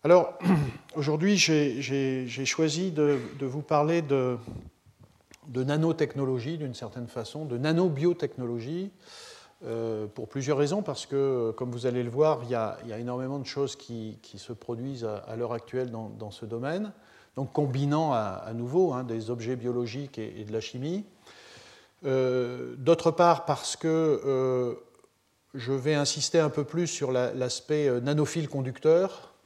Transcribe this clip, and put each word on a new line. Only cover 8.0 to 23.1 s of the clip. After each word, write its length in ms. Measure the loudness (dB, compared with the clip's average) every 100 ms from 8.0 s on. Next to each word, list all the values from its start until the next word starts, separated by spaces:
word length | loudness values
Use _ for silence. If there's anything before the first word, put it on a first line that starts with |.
| 0 2 -4 -4 -6 -6 -6 -6 -8 _ -20 -20 -20 -20 -20 _ -8
euh, 420 | -4 -4 -4 -6
pour 220 | -8 -8
plusieurs 280 | -6 0 2
raisons, 240 | 2 0
parce 240 | -2 -8 -4
que, 460 | 0 2 2 0 -2
comme 140 | -6
vous 140 | -2 -2
allez 160 | 0
le 80 | -2
voir, 300 | 2 4 2
il 60 | -2
y 60 | -2
a, 220 | -2 -4
il 60 | -10
y 40 |
a 40 | -8
énormément 420 | -6 -6 -4 -6
de 60 | -6
choses 300 | -4 -4 -4
qui, 440 | -12 -10 -10 -14
qui 160 | -18 -18
se 160 | -14
produisent 500 | -12 -8 -6 -6 -6
à, 140 | -6 -6
à 180 | -8 -6
l'heure 160 | -4
actuelle 400 | -6 -6 -4 -4
dans, 160 | -6 -10
dans 240 | -10 -14
ce 140 | -12 -8
domaine, 480 | -6 -4 -4 -6 -10 -20 -20 _ -8
donc 160 | -4
combinant 600 | 0 0 0 2 2 2
à, 60 | 0
à 340 | 0 -4 -8
nouveau, 400 | -6 0 2 4
hein, 100 | 2
des 260 | -4 -6 -4
objets 280 | -6 -4 -4
biologiques 600 | -2 -2 -2 -6 -8 -8
et, 220 | -10 -10
et 60 | -6
de 80 |
la 80 | -6
chimie. 420 | -6 -6 -4 -4 -6 _ -20 -20 -20 -20 -20 -20 _ _ 0
Euh, 680 | 2 2 2 -2 -4 -8 -2
d'autre 340 | 4 6 4